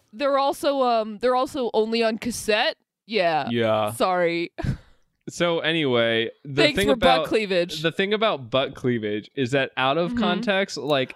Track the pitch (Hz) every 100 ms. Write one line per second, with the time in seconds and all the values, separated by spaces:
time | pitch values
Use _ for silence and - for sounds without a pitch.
0 | _ 214 285 277 277 349 302 277 247 233
1 | 220 208 247 254 262 - 240 220 220 226
2 | 226 220 247 - - 214 302 - _ _
3 | - 208 170 156 - 117 113 107 107 117
4 | 196 180 170 170 170 - - - - _
5 | _ _ - - 170 165 147 165 143 120
6 | 117 113 113 - 147 135 - 190 202 247
7 | - 165 156 226 202 185 175 156 160 -
8 | 196 214 214 151 113 131 131 - 127 120
9 | 107 107 101 - 123 135 131 - 131 156
10 | 175 240 214 202 226 190 196 - 135 139
11 | 131